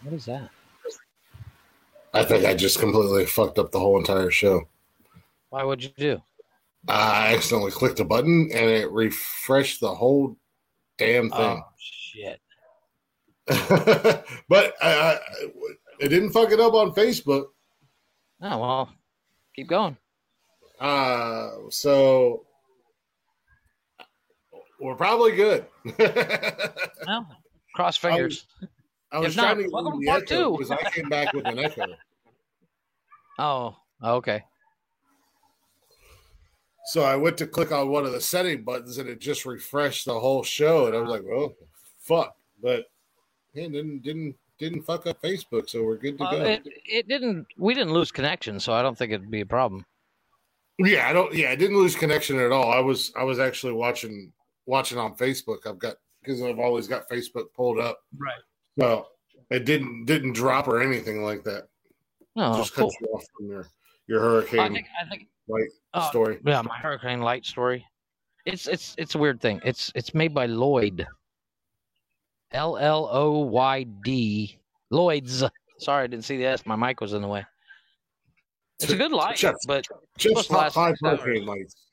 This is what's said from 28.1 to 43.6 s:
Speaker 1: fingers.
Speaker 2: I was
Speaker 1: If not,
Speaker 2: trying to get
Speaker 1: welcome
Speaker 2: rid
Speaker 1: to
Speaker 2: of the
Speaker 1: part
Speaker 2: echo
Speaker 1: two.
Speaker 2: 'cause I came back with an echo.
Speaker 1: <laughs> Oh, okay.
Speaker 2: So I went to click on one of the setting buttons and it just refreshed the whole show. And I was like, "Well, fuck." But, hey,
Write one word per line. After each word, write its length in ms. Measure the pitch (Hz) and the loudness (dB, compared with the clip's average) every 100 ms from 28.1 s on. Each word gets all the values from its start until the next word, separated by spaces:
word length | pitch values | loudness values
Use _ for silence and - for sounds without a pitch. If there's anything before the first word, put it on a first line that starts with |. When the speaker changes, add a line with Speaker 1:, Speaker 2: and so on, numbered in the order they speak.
| 165 | 0
Speaker 1:
fingers. 300 | - 147 - _ 190 _ _ _ _ | 0 -4 -14 _ -20 _ _ _ _
Speaker 2:
I 80 | 151 | -4
was 120 | 165 | -2
Speaker 1:
If 40 | 165 | 2
not, 80 | |
Speaker 2:
trying 140 | 233 214 | 2 2
to 60 | |
get 80 | 190 | -2
Speaker 1:
welcome 260 | 156 170 143 | -4 -4 -4
Speaker 2:
rid 60 | 143 | 0
Speaker 1:
to 80 | 180 | 0
Speaker 2:
of 60 | |
the 40 | 190 | 0
Speaker 1:
part 60 | |
Speaker 2:
echo 200 | 330 330 | 0 2
Speaker 1:
two. 60 | 160 | 0
Speaker 2:
'cause 140 | 131 | -2
I 180 | 143 180 | -4 -4
came 180 | 170 147 | -4 -4
back 240 | 147 147 | -2 -2
with 120 | 139 185 | -2 -6
an 140 | 120 | -4
echo. 260 | 147 - - | -4 -4 -10
Speaker 1:
<laughs> 1500 | 87 _ _ _ _ _ _ _ _ _ _ _ - _ - | -10 _ _ _ _ _ _ _ _ _ _ _ -20 _ -6
Oh, 360 | 147 135 120 - _ _ | -2 -2 -4 -12 _ _
okay. 400 | 113 123 123 107 - _ _ _ _ _ _ _ _ _ _ _ _ _ _ _ _ - _ _ _ _ _ _ - | -2 0 0 -4 -6 _ _ _ _ _ _ _ _ _ _ _ _ _ _ _ _ -20 _ _ _ _ _ _ -6
Speaker 2:
So 160 | 165 | 0
I 160 | 139 135 | 2 4
went 200 | 160 165 | 2 0
to 80 | 156 | -6
click 260 | - 160 | -2 0
on 160 | 151 139 | 0 0
one 160 | 143 139 | 0 -2
of 80 | |
the 80 | 123 | -4
setting 420 | - 180 185 147 | -2 -2 -2 -4
buttons 360 | 110 123 120 123 | -6 -8 -10 -12
and 100 | 127 | -12
it 100 | 120 | -10
just 260 | 131 147 131 | -6 -6 -6
refreshed 600 | 117 - 143 147 123 - | -12 -6 -2 -2 -4 -4
the 120 | 117 | -2
whole 260 | 123 135 | 0 0
show. 440 | 113 - 151 165 123 | -2 0 4 4 4
And 80 | 113 | 0
I 40 | |
was 80 | 117 | -2
like, 140 | 113 95 | -4 -4
"Well, 280 | 117 143 - _ _ - _ | -4 -4 -8 _ _ -20 _
fuck." 360 | - 165 143 - _ _ | -2 0 0 -8 _ _
But, 240 | 120 123 117 _ _ _ _ _ _ | -4 -2 -4 _ _ _ _ _ _
hey, 140 | 143 | -14